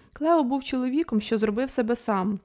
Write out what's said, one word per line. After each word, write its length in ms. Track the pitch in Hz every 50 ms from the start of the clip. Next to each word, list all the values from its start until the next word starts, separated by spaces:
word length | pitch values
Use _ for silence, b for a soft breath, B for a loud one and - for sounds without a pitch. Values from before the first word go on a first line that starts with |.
| b b b
Клео 300 | - 294 320 339 330 277
був 200 | 240 269 269 262
чоловіком, 580 | - 269 254 254 254 254 302 339 - 226 214
що 160 | 208 - 226 214
зробив 320 | 220 214 202 226 262 262
себе 260 | - 254 247 220 240
сам. 440 | 233 - - 208 190 185 208 208 185 _